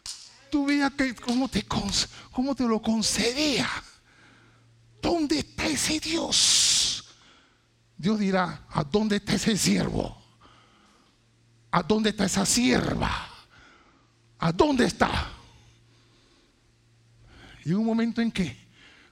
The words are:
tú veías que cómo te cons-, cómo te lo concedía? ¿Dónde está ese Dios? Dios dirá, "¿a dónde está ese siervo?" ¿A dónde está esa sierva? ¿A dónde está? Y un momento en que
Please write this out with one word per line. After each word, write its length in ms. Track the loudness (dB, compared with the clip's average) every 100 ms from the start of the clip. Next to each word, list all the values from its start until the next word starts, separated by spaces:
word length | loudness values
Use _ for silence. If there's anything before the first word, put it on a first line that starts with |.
| -16 -16 -18 -20 -4
tú 160 | -2 0
veías 260 | 2 0
que 220 | 0 -2 -2
cómo 320 | -2 0 0
te 180 | -2 -2
cons-, 420 | -4 -2 -2 -4 -8 -10
cómo 240 | -4 -2
te 100 | 0
lo 160 | 0 0
concedía? 880 | 0 0 0 0 -2 0 0 0 -2 -6 -10 -20 _ -20 -20 -20 -20 _ _ _ _ -6
¿Dónde 380 | -2 0 0 -2
está 260 | -4 -6 -4
ese 320 | -2 -2 -2
Dios? 1040 | -2 -4 0 2 4 4 4 2 0 -4 -10 -20 -20 -20 _ _ _ _ _ -6
Dios 220 | -2 0
dirá, 480 | 2 2 0 -4 -6
"¿a 140 | -4
dónde 320 | 0 0 2 -2
está 180 | 0
ese 220 | 0 0 2
siervo?" 680 | 2 2 0 -2 -4 -6 -20 _ -20 -20 _ _ _ _ _ _ _ _ _ _ _
¿A 120 | 0
dónde 280 | 2 2 2
está 140 | 0
esa 220 | 0 0 2
sierva? 840 | 2 4 2 2 -2 -2 -4 -8 -18 -20 -20 -20 -20 _ _ _ _ _ _
¿A 140 | -4
dónde 340 | 2 4 4 2
está? 460 | 2 0 0 -6 -10 -20 -20 -20 -20 _ _ _ _ _ _ _ _ _ _ _ _ _ _ -20 -20 -20 -12
Y 80 | -2
un 120 | 0
momento 380 | 2 0 0 0
en 100 | -2
que 360 | 0 -4 -6 -20 -20 -20 -20 -20